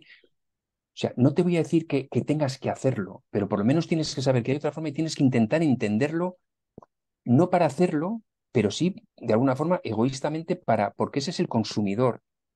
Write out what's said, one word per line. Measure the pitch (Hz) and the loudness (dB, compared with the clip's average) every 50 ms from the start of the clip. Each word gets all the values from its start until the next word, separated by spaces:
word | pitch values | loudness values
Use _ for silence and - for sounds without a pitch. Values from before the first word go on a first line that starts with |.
| - _ - _ _ _ _ _ _ _ _ _ _ _ _ _ _ _ _ | -4 _ -20 _ _ _ _ _ _ _ _ _ _ _ _ _ _ _ _
sea, | - - - - | -4 -4 -4 2
no | - 123 135 135 | 4 4 4 4
te | - 175 | 2 2
voy | 180 175 | 2 2
a | 165 151 | 0 0
decir | 156 - 165 160 | 2 0 0 0
que, | - 147 135 131 - | 0 -4 -4 -4 -2
que | - 120 | -4 -4
tengas | 117 - 147 151 151 131 131 - | -2 0 -2 0 0 -2 -4 -4
que | - 113 | -6 -6
hacerlo, | 104 - - 131 127 107 95 - - - _ _ | -6 -2 -2 -2 -2 -2 -6 -8 -10 -18 _ _
pero | - 107 101 92 | -4 -4 -2 0
por | 110 101 | -2 0
lo | 101 | 2
menos | 117 147 170 165 | 2 2 2 0
tienes | - 180 160 151 - - | 0 -2 -2 -2 -4 -6
que | - | -2
saber | 131 139 131 123 113 | 0 2 0 2 0
que | 131 | 0
hay | 131 | -4
otra | 147 - 151 | -2 -2 -6
forma | - 160 160 156 | -6 -4 -8 -6
y | 135 | -4
tienes | - 160 156 - | -4 -4 -4 0
que | - 147 | 2 2
intentar | 127 127 120 113 107 147 160 170 | 4 4 2 2 2 2 0 2
entenderlo, | 151 123 - 113 101 104 107 139 151 160 165 175 185 180 _ _ _ _ _ _ _ _ - - _ _ _ _ _ _ _ _ | 2 2 0 0 0 2 0 0 0 0 -2 -4 -4 -6 _ _ _ _ _ _ _ _ -20 -20 _ _ _ _ _ _ _ _
no | - 120 139 180 180 | 4 4 4 6 4
para | 185 175 170 | 4 2 2
hacerlo, | 151 135 - 180 180 175 147 156 185 233 226 - _ _ _ _ _ | 2 2 2 0 2 2 -2 -2 -4 -6 -8 -12 _ _ _ _ _
pero | - 123 101 101 | 0 2 2 2
sí, | - - 151 180 185 - _ _ _ | 0 0 -2 -2 -2 -4 _ _ _
de | - - 113 107 | -8 -2 0 2
alguna | 110 131 147 160 | 2 4 2 0
forma, | - 156 170 185 175 - | 0 0 0 0 -2 -2
egoístamente, | 113 107 107 113 135 131 - - 151 151 160 165 - 180 | -4 -2 0 0 0 -2 -4 -6 -6 -6 -6 -6 -6 -8
para, | - _ - 113 107 101 101 - | -6 _ 0 0 0 0 -2 -2
porque | - 107 101 - 139 | -4 -6 -4 -4 -6
ese | 139 185 | -6 -4
es | 170 - | -4 -4
el | 147 | -4
consumidor | - - 117 104 - - - 104 98 98 110 127 123 110 - _ _ _ _ _ _ _ | -2 0 -2 -2 -2 -4 -4 -2 -2 0 0 0 0 0 -4 _ _ _ _ _ _ _